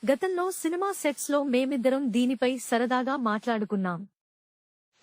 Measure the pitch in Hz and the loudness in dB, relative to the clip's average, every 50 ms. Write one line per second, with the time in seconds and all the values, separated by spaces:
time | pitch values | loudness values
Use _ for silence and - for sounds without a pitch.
0 | 226 208 277 - 381 381 370 349 359 381 359 - - 320 349 359 392 403 370 - | 0 0 0 2 0 0 0 0 -2 -2 -2 -2 -2 -2 -2 0 -2 -2 -2 -2
1 | - 294 277 - - - 285 285 285 285 240 247 269 262 285 254 226 262 262 269 | -2 -2 -2 -2 -2 0 0 0 2 2 2 2 2 2 0 0 2 2 2 2
2 | 285 247 196 240 247 247 269 226 254 247 262 240 - - 247 226 247 240 254 254 | 0 0 2 2 2 2 2 0 0 0 0 -2 -2 0 0 0 2 2 0 0
3 | 247 254 269 294 240 220 208 - - 240 233 214 208 - 214 196 190 180 175 170 | 0 0 -2 -2 0 0 -2 -2 -2 -2 -2 -2 -2 -2 -2 -2 -2 -2 -4 -6
4 | 202 - _ _ _ _ _ _ _ _ _ _ _ _ _ _ _ _ _ _ | -10 -14 _ _ _ _ _ _ _ _ _ _ _ _ _ _ _ _ _ _